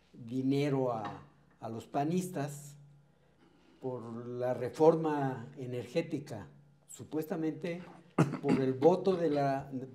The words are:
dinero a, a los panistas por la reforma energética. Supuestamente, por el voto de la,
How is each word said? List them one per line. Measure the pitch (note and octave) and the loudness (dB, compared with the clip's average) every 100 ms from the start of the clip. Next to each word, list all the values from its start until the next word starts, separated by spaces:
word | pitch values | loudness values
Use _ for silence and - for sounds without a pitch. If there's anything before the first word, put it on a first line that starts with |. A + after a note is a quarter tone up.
| _ | _
dinero | - A2+ C3 C3+ C#3 C#3+ C3+ B2+ | -16 -6 0 2 4 2 2 0
a, | A2+ G2+ F#2 - - - - | -2 -4 -10 -16 -20 -20 -14
a | A2+ | -10
los | A2+ - | -10 -6
panistas | C#3+ D3+ F3+ F3+ D3+ C#3+ - - - - - - _ _ _ - _ - - | -2 0 0 -2 -4 -6 -8 -16 -20 -20 -20 -20 _ _ _ -20 _ -20 -10
por | C3 B2 A#2 A#2 A#2+ | -8 -6 -8 -10 -8
la | A#2+ B2 | -4 -2
reforma | A#2+ A#2+ C3+ D#3 D#3+ D#3+ D3 C3+ A#2+ A#2 D3 | -2 -4 6 8 8 4 0 -2 -4 -10 -12
energética. | B2 B2 G#2 E3 E3+ C#3 - A2 F#2 - - _ - | -8 -8 -4 -4 -2 -4 -6 -12 -14 -18 -20 _ -20
Supuestamente, | - A2+ D3+ D#3 E3+ D#3+ C#3+ F3 E3+ F3+ - - - C#3+ B2+ | -18 -8 -6 -4 -2 -2 -4 -6 -8 -12 -18 -2 2 2 2
por | C#3+ B2+ | 2 2
el | C3 | 2
voto | B2+ D3+ F#3 F#3+ F3+ | 4 6 6 4 2
de | E3 | 2
la, | D3 C#3 C#3 C#3+ C3 C3 | 2 2 0 -4 -8 -10